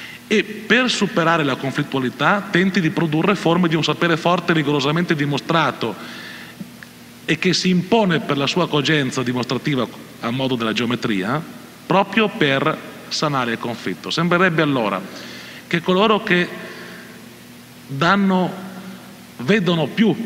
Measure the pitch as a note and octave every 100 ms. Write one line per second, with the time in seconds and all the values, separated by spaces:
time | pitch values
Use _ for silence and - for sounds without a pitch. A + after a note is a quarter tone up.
0 | - - - G#3+ G#3 G#3+ G#3+ A#3+ B3+ -
1 | G3 - E3 E3 C#3+ B2+ C#3 B2+ C#3+ C3+
2 | B2+ - D3+ G3+ F#3+ E3+ F#3+ G3 D#3+ -
3 | E3 D#3 F#3 G3 A#3 A3 E3+ D#3+ D3 D3
4 | E3+ D#3+ E3+ F3+ F3+ D#3+ C#3+ D3 C3+ E3
5 | F3 D#3 C#3+ C#3 - E3 C#3+ - A2+ -
6 | - - - - - - - - - -
7 | - - - D#3+ F3+ - F#3 F3+ F3 A#3
8 | G3 D#3 - C#3 C#3 F3+ E3 D3 C#3 D#3
9 | C3 B2+ B2+ B2 A#2+ B2+ D3+ C3+ A2 -
10 | - - A#2+ B2+ C3 B2+ A2+ G#2+ A#2+ A#2+
11 | A#2 G2+ F#2+ D3 E3 - - - - F3+
12 | G3+ - G#3+ - D3 C#3 C#3+ D#3+ - -
13 | - - D#3 C#3+ A#2+ A#2 A#2+ A2+ - F2+
14 | F#2 - E3+ F3 F#3 D#3+ D3+ C3+ G#2 F#2+
15 | - - - - - - - E3+ F3 F#3
16 | A3 G#3 - F3 F3 - - - - -
17 | - - - - - - - - - C#3
18 | E3+ G3 G3 F#3 F3 - - - - -
19 | - - - - B2+ G3 F3 E3+ D3 -
20 | A3 D3+